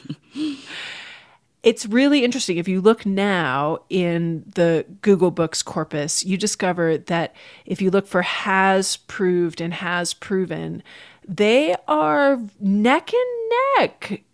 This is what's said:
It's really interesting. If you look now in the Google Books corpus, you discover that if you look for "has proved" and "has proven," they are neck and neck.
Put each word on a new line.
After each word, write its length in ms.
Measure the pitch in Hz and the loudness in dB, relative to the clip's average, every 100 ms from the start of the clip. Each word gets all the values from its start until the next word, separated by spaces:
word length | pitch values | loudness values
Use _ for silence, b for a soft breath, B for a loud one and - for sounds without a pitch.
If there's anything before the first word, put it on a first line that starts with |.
| - 151 _ 277 302 277 B B B B B B B B _ _ | -10 -14 _ -6 -6 -6 B B B B B B B B _ _
It's 220 | 233 233 202 | 0 0 0
really 380 | 233 277 285 | 2 4 4
interesting. 340 | 247 247 - 170 | 2 0 -2 -4
If 100 | 175 | -2
you 100 | 185 | 2
look 260 | 190 226 202 | 4 2 0
now 760 | 196 202 185 151 131 151 160 - | -2 0 0 0 0 -2 -4 -4
in 540 | 185 175 170 170 160 - - | -2 0 0 -2 -4 -6 0
the 300 | 170 160 - - | 2 2 -2 -4
Google 300 | 208 196 180 | 2 4 4
Books 300 | 165 160 - | 2 -2 -2
corpus, 640 | - 175 156 156 151 - | -6 -6 -4 -4 -4 -4
you 140 | 185 185 | -2 -2
discover 600 | 202 - 190 175 165 156 | -2 -2 -2 0 0 0
that 380 | - 170 160 B B B B | -2 -2 -2 B B B B
if 160 | 196 | -2
you 100 | 190 | 2
look 160 | 190 196 | 2 0
for 140 | - | -2
"has 760 | - - 208 190 190 190 196 - | -2 -4 0 2 4 2 0 -6
proved" 600 | - - 185 175 170 160 | -10 -2 0 2 0 -2
and 140 | 170 | -8
"has 400 | 170 175 175 175 | -6 -4 -4 -4
proven," 680 | - - 190 185 160 160 165 - B B B - | -8 -4 -2 -2 -4 -8 -10 -14 B B B -12
they 480 | 170 208 247 311 - - | 0 2 4 2 -2 -2
are 540 | 302 311 294 277 262 208 - | 0 2 2 2 2 -4 -6
neck 500 | 196 202 226 302 - | 0 2 4 2 0
and 680 | 480 494 480 453 466 539 508 | -2 -2 -4 -2 0 2 2
neck. 440 | 233 - - 208 _ | 2 -2 -10 -10 _